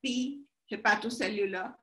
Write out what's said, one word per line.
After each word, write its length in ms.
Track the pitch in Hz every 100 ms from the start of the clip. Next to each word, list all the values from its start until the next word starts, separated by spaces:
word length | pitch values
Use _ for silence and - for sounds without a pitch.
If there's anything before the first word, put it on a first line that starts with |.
P 400 | 262 247 254 285 - _ _
hepatocellular 1000 | 214 220 214 226 240 185 208 196 185 190 -